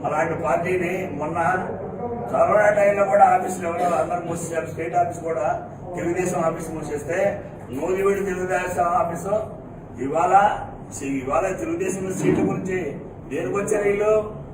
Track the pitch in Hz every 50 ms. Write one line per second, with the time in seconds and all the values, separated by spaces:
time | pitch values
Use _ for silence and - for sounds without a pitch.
0 | 160 160 151 151 165 160 160 147 165 156 165 175 170 185 185 180 175 175 185 190
1 | 190 - - - 196 175 165 175 165 175 185 185 185 - - - - - - -
2 | - - - - - - - - 330 - - - - - - 208 - 202 202 202
3 | 202 196 196 202 196 185 185 185 185 - - 185 180 170 170 175 180 175 175 175
4 | 175 170 175 - 165 165 170 165 - 165 165 165 156 - - 160 165 170 - -
5 | 170 - - - - 165 165 - - - - - - - - - - - - -
6 | - 339 349 370 - - - - - 160 165 - 165 156 160 156 151 151 151 143
7 | - - 170 185 196 202 - - - - - - - - 127 135 156 175 185 190
8 | 196 202 196 190 196 190 180 180 180 180 185 180 185 180 180 - - 175 175 -
9 | 165 170 170 165 - 196 202 220 220 - - - - - - - - - - 113
10 | 127 139 151 160 175 180 190 196 202 - - - - - - - - - - -
11 | 139 139 139 131 127 135 143 165 185 190 - - 165 160 170 170 190 185 185 190
12 | 190 190 190 - 160 - - - - - - - 170 185 185 185 - 143 - -
13 | - - - - - - - 160 175 185 - 202 196 - 202 202 202 202 202 202
14 | 208 214 214 214 214 214 - - - -